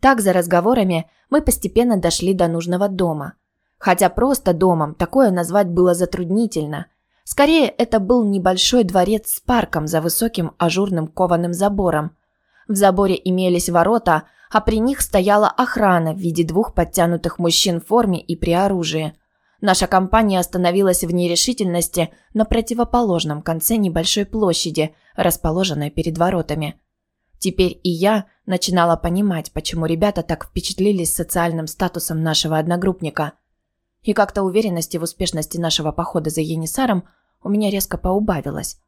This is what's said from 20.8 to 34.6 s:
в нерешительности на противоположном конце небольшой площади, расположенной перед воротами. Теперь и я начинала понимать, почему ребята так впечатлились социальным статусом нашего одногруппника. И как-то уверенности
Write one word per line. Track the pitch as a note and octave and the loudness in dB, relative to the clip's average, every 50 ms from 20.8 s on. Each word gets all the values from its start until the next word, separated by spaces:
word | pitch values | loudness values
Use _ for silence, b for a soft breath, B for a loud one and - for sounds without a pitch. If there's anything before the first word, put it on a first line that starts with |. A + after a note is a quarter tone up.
| G3 F#3+ F3+ F3+ - | 2 2 2 0 -2
в | E3 F3 | -2 0
нерешительности | F3 F3 E3+ E3+ E3+ - - B3 - G#3 F3+ F3 F3 E3 - - F3+ D#3+ b b b b b b | 0 0 0 0 0 0 -2 -2 -2 -2 0 0 -2 -2 -2 -2 -2 -2 b b b b b b
на | G#3+ A3 | -2 0
противоположном | - - A3+ A3 - A#3+ A#3 A#3+ - - A#3+ A#3+ G#3 F3 E3 D#3 D3+ D3 D3+ D#3 | 0 0 -2 -2 -2 -2 -4 -2 0 0 0 0 2 0 0 -2 -4 -6 -6 -4
конце | - E3 D#3+ - - A3+ | -6 -4 -4 -2 -2 0
небольшой | A3+ G3+ F#3 D#3+ E3+ E3 - - G#3+ G3+ | 0 0 0 0 -2 -2 0 -2 -2 -4
площади, | G3 - A3 G#3+ F#3 E3 - - E3+ D#3 D#3+ D3+ D#3 b b b b b | -4 -2 -2 0 0 0 0 -4 -4 -2 -2 -2 -2 b b b b b
расположенной | - F#3 F3 D3+ - - D#3+ D#3+ F3 F#3+ F#3+ D3+ D3 D3 D3 | 0 0 0 0 0 -2 -2 0 0 -2 -2 -2 -4 -6 -4
перед | - - D#3 E3+ D#3+ | -4 -4 -4 -4 0
воротами. | E3 E3+ F3+ F#3+ F3 D#3+ - D3 D#3+ D#3 D3 - _ _ _ _ _ _ _ _ _ _ _ _ _ | 0 0 0 0 -2 -4 -4 -4 -6 -6 -8 -10 _ _ _ _ _ _ _ _ _ _ _ _ _
Теперь | - F#3+ F3+ - F#3 F3+ - - | -6 -4 0 2 0 0 0 -4
и | _ F#3 | _ -4
я | F3 D#3+ F#3 G3+ A3 G#3 F#3+ b b b b | -2 0 0 2 2 0 -2 b b b b
начинала | - F#3 F3 - - F3+ F3+ E3+ E3+ E3 | -4 -4 -4 -2 0 2 2 4 2 2
понимать, | E3 - F3 F3 F#3+ G#3 G3+ F3+ D#3+ D#3 - | 0 0 -4 -2 0 0 0 -2 -2 -6 -8
почему | _ D#3 D#3 - - E3 D#3+ | _ -8 -8 -6 -6 -4 -2
ребята | D#3+ E3 D#3+ G3 G#3 G3+ F3 | -2 0 0 0 0 0 -2
так | E3 - E3 - - | -4 -4 -6 -6 -6
впечатлились | - _ - - - - - F#3+ G#3 G#3 F#3 E3 D#3+ | -8 _ -8 -6 -6 -4 -2 0 0 0 0 -2 -4
социальным | - - E3 - - F3+ E3+ E3+ E3 E3 D#3+ | -4 -6 -6 -4 -2 -2 -2 -2 -2 -4 -6
статусом | D#3 - _ F#3 F3 - E3+ - - E3 D#3 | -8 -6 _ -4 -4 -4 -6 -8 -6 -4 -2
нашего | D#3+ D#3+ D#3 - - D#3 D#3 D#3 | -2 0 0 0 0 0 0 0
одногруппника. | D#3 E3+ F3 F3 F#3 F#3+ F3+ F#3 F3 D3+ - - D#3 D3+ - _ _ _ _ _ _ _ _ _ _ _ _ _ _ | 0 0 -2 0 0 -2 -2 -2 -6 -8 -4 -4 -6 -6 -8 _ _ _ _ _ _ _ _ _ _ _ _ _ _
И | - G3+ | -2 2
как-то | - G#3 G3 - G3+ G3 | 2 0 0 0 -4 -4
уверенности | F#3+ F3+ G#3+ | 0 0 0